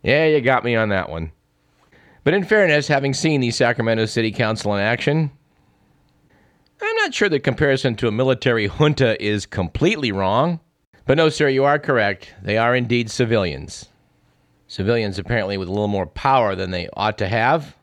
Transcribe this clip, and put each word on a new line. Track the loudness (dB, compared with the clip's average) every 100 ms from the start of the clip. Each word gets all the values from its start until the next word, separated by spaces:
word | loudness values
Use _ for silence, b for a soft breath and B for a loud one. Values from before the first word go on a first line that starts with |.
Yeah, | 0 2 4
you | 2
got | 2 0
me | 0
on | 0 0
that | -2 -2
one. | -8 -10 -12 _ _ _ _ b b b b
But | 0
in | 0
fairness, | 2 2 4 2 2
having | 0 0
seen | 0 0 2
the | 0
Sacramento | 2 0 2 0 0 0
City | 0 -2
Council | 0 -2 0 -2
in | 0
action, | 0 0 0 0 -2 -6 _ _ _ _ _ _ _ _ _ b b b b _
I'm | -4 -2
not | -2
sure | -2 0
the | 0
comparison | -2 0 0 2 0 -2
to | -2
a |
military | 0 0 2 2 0 0
junta | 2 2 4 2 2
is | -2 -2 -4
completely | -6 -4 0 0 2 -2
wrong. | -2 0 2 0 -2 _ _ _ b
But | 0 2
no, | 2
sir, | 2 2
you | 2
are | 2 2
correct. | 2 2 2 -2 -12 -12
They | -2 0
are | 2 2
indeed | 0 -2 -2
civilians. | -2 0 2 0 -4 -12 -16 -20 _ _ _ _ _ _ _ _
Civilians | -6 -2 0 -2 -6
apparently | -4 -2 -2 -4
with | -4
a |
little | -2 -2
more | -2 -6
power | -4 0 2 2
than | -2 -4
they | -6 -6
ought | -4 -4 -2
to | -2
have. | 0 2 0 -2 -20